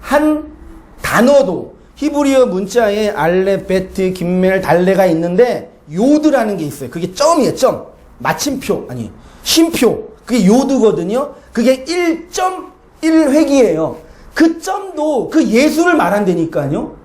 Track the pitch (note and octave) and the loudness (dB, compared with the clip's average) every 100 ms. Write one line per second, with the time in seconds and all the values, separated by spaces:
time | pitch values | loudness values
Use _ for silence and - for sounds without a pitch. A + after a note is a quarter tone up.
0 | - C#4+ D4+ D4+ - - - - - - | 0 0 2 -2 -6 -18 -20 -20 -20 -12
1 | - F3+ A#3+ C#4+ F#3 D#3+ - - _ - | -4 2 6 6 4 -2 -8 -18 _ -6
2 | D4 D4 C#4 C4+ B3 F#3 G3 A#3+ A3 G3+ | -4 0 2 4 2 0 -2 0 0 0
3 | G#3+ - D#3 F#3 F#3+ F#3+ C3+ F#3 F#3 - | -2 0 0 0 0 -2 -2 -4 -2 -4
4 | F#3 F#3 F3 F#3 F#3 F#3+ F#3 E3 F#3 F#3+ | -4 -2 -2 0 2 0 2 2 2 2
5 | F#3+ D#3+ E3+ F#3 B3 E3+ - - - D#3 | 2 2 0 2 2 0 -8 -20 -14 -2
6 | B3 D4+ D4+ C4+ A3 G3 D3+ - B2+ E3+ | 2 4 2 0 -2 -4 -6 -8 -12 -8
7 | F3+ - D4 E4+ A3+ - B3 D#3+ - - | -8 -2 0 2 0 0 -2 -2 -10 -20
8 | - - C3 D#3+ D4 C4+ - E3+ - B2+ | -20 -8 -6 -4 -4 -6 -4 -6 -6 -12
9 | G#2+ - - - - - E4 - A#3 - | -12 -14 -20 -16 -2 0 0 2 0 0
10 | - - - A#3+ F#3 A#3 C4+ C4+ G#3+ E3 | -8 -20 -4 0 4 4 2 2 2 0
11 | E3+ A#3 C#4+ - - - A#3+ C4 C4+ F4 | -2 -4 -6 -10 -10 -2 0 0 -2 -2
12 | E4+ D#4+ - - F#4 F#4 - - _ _ | -2 -4 -8 -4 -4 -4 -14 -20 _ _
13 | D#4+ D#4+ D4+ C#4+ C#4 C#4 A3 D#3+ D#3 - | 0 2 4 2 2 4 2 2 -4 -6
14 | - - - - E4 E4 - G4 G4 D#4+ | -18 -20 -14 2 2 2 -6 -8 -8 -4
15 | D4+ C#4 F3 D#4 A#3 A3 D4 D#4 F4 E4 | -2 -2 0 0 2 2 2 2 2 2
16 | E3+ G3+ G3+ F3 D#3+ D#3+ C#3 F3 D#4 - | 0 0 0 0 -2 -4 -4 -4 -6 -14